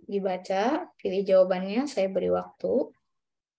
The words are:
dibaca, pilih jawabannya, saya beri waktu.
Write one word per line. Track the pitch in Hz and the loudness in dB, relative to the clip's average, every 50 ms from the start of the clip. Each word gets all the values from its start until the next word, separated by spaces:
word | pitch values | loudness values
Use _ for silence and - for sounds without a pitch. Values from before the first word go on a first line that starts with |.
| - | -8
dibaca, | - 202 196 190 196 185 185 185 - 190 190 208 247 302 339 349 - _ | -6 -4 -4 -2 -2 -4 -4 -4 -4 -2 0 0 0 0 -2 -4 -8 _
pilih | _ - 202 180 196 196 | _ -6 -4 -2 -2 2
jawabannya, | 196 190 190 185 185 190 185 185 196 202 240 285 | 4 6 6 6 6 2 -2 -4 -2 -2 -2 -2
saya | 294 - 208 190 | -2 -2 -2 -2
beri | 190 190 185 180 180 | 0 0 -2 0 0
waktu. | 180 180 180 - - - - 185 202 254 - - - _ _ _ _ _ _ _ _ _ _ _ _ | 0 0 -2 -6 -8 -6 -2 0 0 0 0 -2 -8 _ _ _ _ _ _ _ _ _ _ _ _